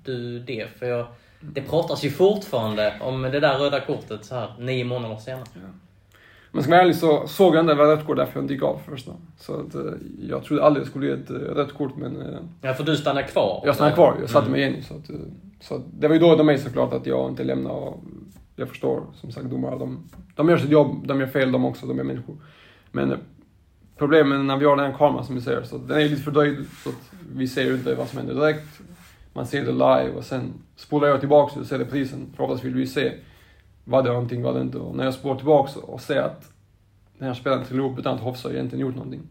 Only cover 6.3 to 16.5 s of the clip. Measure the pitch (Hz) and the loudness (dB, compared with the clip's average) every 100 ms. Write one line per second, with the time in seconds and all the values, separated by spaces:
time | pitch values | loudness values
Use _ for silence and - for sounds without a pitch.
6.3 | _ _ 160 139 175 180 160 170 147 - | _ _ -4 4 6 6 4 4 2 0
7.3 | - 196 160 165 147 147 156 151 - 139 | 4 6 6 4 6 6 4 2 -2 -2
8.3 | 139 139 139 139 135 - 143 - - - | -4 -6 -2 -2 -4 -10 -14 -14 -18 -20
9.3 | - - - - - - - - - - | -20 -12 -10 -10 -8 -8 -8 -12 -14 -8
10.3 | 135 - 147 147 143 - 139 139 135 - | -8 -2 6 6 6 0 -4 -4 -4 -6
11.3 | 135 143 139 139 - 143 - 131 - - | -8 -6 -2 -4 -4 -6 -6 -10 -10 -10
12.3 | - - - 131 131 151 147 147 139 139 | -12 -14 -10 -6 -4 0 0 2 -2 0
13.3 | - 202 185 139 156 147 165 147 - - | 0 0 0 0 2 4 8 6 6 2
14.3 | 131 123 135 139 - - 151 - - - | 2 4 0 0 -2 -10 -14 -14 -14 -14
15.3 | - - - - - 127 - 151 160 170 | -16 -20 -20 -12 -10 -10 -2 4 6 8
16.3 | 156 151 | 8 8